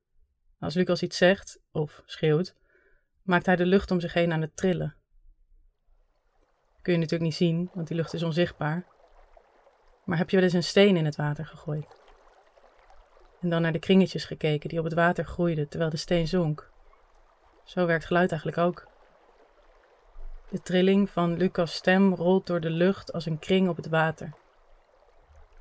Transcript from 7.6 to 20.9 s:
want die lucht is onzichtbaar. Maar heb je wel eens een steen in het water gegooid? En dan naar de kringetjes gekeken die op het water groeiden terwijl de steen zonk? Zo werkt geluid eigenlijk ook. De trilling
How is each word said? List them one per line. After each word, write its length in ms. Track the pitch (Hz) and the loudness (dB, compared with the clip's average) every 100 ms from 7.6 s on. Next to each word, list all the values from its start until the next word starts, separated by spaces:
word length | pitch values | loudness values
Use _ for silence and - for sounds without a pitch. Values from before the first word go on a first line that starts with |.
| 175 | -4
want 120 | 185 160 | -8 -6
die 100 | 165 | -6
lucht 180 | 156 | -6
is 80 | 170 | -4
onzichtbaar. 640 | 165 156 175 - 151 170 - _ _ - _ - _ _ _ _ _ _ | -4 0 -2 -2 -4 -4 -8 _ _ -20 _ -20 _ _ _ _ _ _
Maar 140 | - 170 | -6 -4
heb 120 | 180 | 2
je 60 | 190 | 2
wel 80 | |
eens 100 | 185 | 4
een 80 | 175 | 2
steen 340 | - 202 202 175 | 2 6 6 6
in 80 | |
het 120 | 151 147 | 0 -2
water 300 | 147 147 147 | -4 -4 -10
gegooid? 500 | - - 151 147 - _ - _ _ _ _ _ _ _ - _ _ - - | -12 -8 -8 -8 -18 _ -20 _ _ _ _ _ _ _ -20 _ _ -20 -6
En 100 | 175 | -2
dan 120 | 165 | 0
naar 100 | 165 | 0
de 60 | 160 | -2
kringetjes 460 | - 190 175 160 | 4 4 4 0
gekeken 440 | - - 156 147 151 | -10 -4 -2 -2 -2
die 100 | 165 | -4
op 60 | |
het 100 | 165 | -2
water 300 | 165 170 175 | 2 2 2
groeiden 440 | 160 - 170 156 147 | -4 -2 -2 0 -4
terwijl 220 | - 160 | -4 -4
de 60 | 156 | -4
steen 320 | - 175 160 | -2 0 2
zonk? 420 | 185 160 151 - _ - _ _ _ _ _ _ _ | 0 0 -4 -10 _ -20 _ _ _ _ _ _ _
Zo 220 | - 180 170 | -10 -2 0
werkt 200 | 165 - | 0 0
geluid 240 | 175 180 | 2 2
eigenlijk 300 | 160 165 170 | 0 -4 0
ook. 260 | 175 170 - _ _ _ _ _ _ _ _ _ _ _ _ - - - - | -2 -2 -14 _ _ _ _ _ _ _ _ _ _ _ _ -14 -12 -12 -10
De 120 | 190 | -10
trilling 480 | - 180 185 | -2 2 4